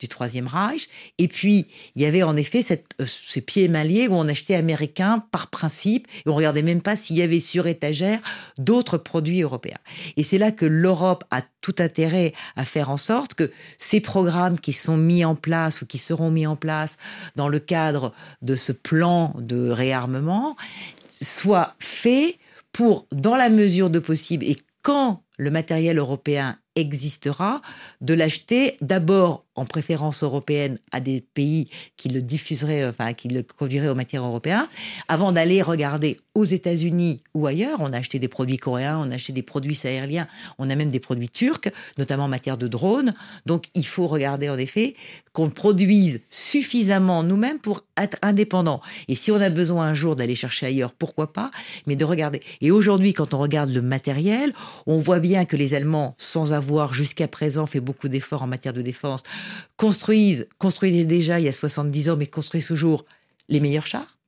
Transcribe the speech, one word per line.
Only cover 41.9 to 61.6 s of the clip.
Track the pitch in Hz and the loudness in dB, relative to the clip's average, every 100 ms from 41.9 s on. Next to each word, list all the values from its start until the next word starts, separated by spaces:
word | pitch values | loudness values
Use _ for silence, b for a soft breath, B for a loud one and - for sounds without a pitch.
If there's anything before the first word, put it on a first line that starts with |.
| B | B
notamment | 135 139 | -4 -2
en | 143 | -2
matière | 127 - 131 | -4 -4 -4
de | 123 | -4
drones. | 113 185 247 262 - B B | -2 0 2 0 -2 B B
Donc, | - 170 - | -2 -2 -2
il | 185 | -4
faut | 139 - 175 | -4 -2 0
regarder | 151 139 139 143 | 0 0 -2 -2
en | 135 | -2
effet | 135 208 240 - B B B | -2 0 -2 -2 B B B
qu'on | - 156 | -2 -2
produise | - 208 190 190 208 180 120 - | 2 2 4 6 6 6 2 -8
suffisamment | - - 294 269 240 196 196 185 170 | -8 -2 0 0 0 2 4 4 4
nous-mêmes | 165 196 247 302 | 2 2 0 -2
pour | 214 202 - - | -4 -6 -6 -4
être | 202 - | -4 -2
indépendants. | 202 202 214 185 165 135 B B B | 2 2 2 2 0 -2 B B B
Et | 127 | -2
si | - | 2
on | 208 | 4
a | 196 | 4
besoin | 160 170 175 156 | 2 2 2 0
un | |
jour | 151 160 139 | 0 0 0
d'aller | 120 123 | -2 -2
chercher | 127 - 131 | -4 -4 -2
ailleurs, | 135 123 | -2 -2
pourquoi | - 165 - 156 | -4 -6 -4 -4
pas, | - 262 B B B - | -4 -8 B B B -4
mais | 139 | 0
de | |
regarder. | 151 170 151 147 B B | 0 0 -2 -4 B B
Et | 143 | 4
aujourd'hui, | 202 208 196 196 | 6 6 4 4
quand | 165 147 | 2 0
on | 135 | 0
regarde | 143 151 143 | 0 0 0
le | 127 | 0
matériel, | 123 135 143 139 180 226 285 - B B B | 0 -2 -2 0 0 0 -2 -4 B B B
on | 160 | 0
voit | 151 180 | 2 2
bien | 175 190 | 4 2
que | 175 143 | 2 0
les | 139 | 0
Allemands, | 143 147 156 131 - | 0 0 0 -2 -6
sans | - 170 151 | -4 -2 0
avoir | 147 135 151 147 | 0 0 0 0
jusqu'à | 127 143 - 151 | -2 -2 -2 -4
présent | - 151 139 151 | -2 -2 -2 -2
fait | 139 | -4
beaucoup | 123 135 143 | -4 -6 -4
d'efforts | 131 - 147 | -4 -4 -6
en | 127 | -6
matière | 127 139 | -6 -6
de | 123 | -6
défense, | 123 120 143 131 - B B B B - | -6 -6 -6 -6 -10 B B B B 0
construisent, | 220 185 - 220 208 143 - - | 2 2 4 6 6 4 -2 -2
construisaient | 190 - 190 170 | -2 2 2 2
déjà | 165 175 160 170 | 4 2 2 2
il | 151 | 0
y | |
a | |
soixante-dix | 127 | 0